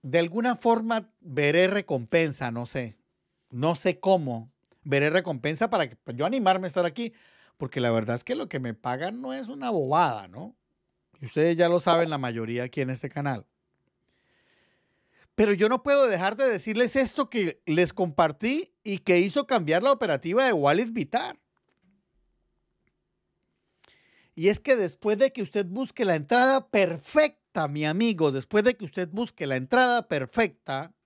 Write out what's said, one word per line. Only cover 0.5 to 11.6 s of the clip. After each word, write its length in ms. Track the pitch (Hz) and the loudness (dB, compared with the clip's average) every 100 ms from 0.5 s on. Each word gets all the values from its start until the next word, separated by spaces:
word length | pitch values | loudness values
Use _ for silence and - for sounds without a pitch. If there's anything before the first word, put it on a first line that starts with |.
forma 560 | 240 233 233 220 226 - _ | 0 2 2 2 -4 -4 _
veré 460 | 180 135 143 160 185 | -10 -2 2 4 4
recompensa, 840 | 202 190 139 113 170 160 135 127 | 2 -2 -6 0 0 0 -2 -6
no 160 | 117 120 | -6 -8
sé. 320 | 139 120 - _ _ _ _ _ | -8 -8 -12 _ _ _ _ _
No 260 | 123 151 | -2 -2
sé 240 | 170 190 180 | 0 -2 -2
cómo 520 | 190 190 143 117 113 _ _ _ | 2 2 0 -8 -10 _ _ _
veré 260 | 147 139 147 | -2 0 2
recompensa 640 | 170 180 139 147 156 226 | 2 0 -6 -4 -2 -2
para 180 | 214 139 | 0 -2
que, 80 | 117 | -6
para 220 | - 120 | -14 -6
yo 80 | 160 | -4
animarme 400 | 262 196 190 185 | 0 2 2 0
a 20 | |
estar 160 | 160 | -2
aquí. 300 | 175 143 233 _ _ _ _ _ | -2 -2 -10 _ _ _ _ _
Porque 240 | 135 - | -8 -2
la 100 | 123 | 2
verdad 240 | 113 110 | 2 0
es 80 | 120 | -6
que 140 | - 262 | -4 -8
lo 120 | 196 | -6
que 120 | 151 | -8
me 120 | 123 | -8
pagan 480 | 110 123 127 170 226 | -8 -6 -6 -6 -8
no 120 | 262 | -10
es 160 | 262 226 | -10 -12
una 220 | 277 262 | -10 -4
bobada, 580 | 202 131 156 165 113 95 | -2 0 2 2 0 -10
¿no? 260 | 101 196 _ _ _ _ _ _ _ | -16 -16 _ _ _ _ _ _ _
Y 60 | 131 | -8
ustedes 300 | - 165 | 0 0
ya 120 | 165 | 2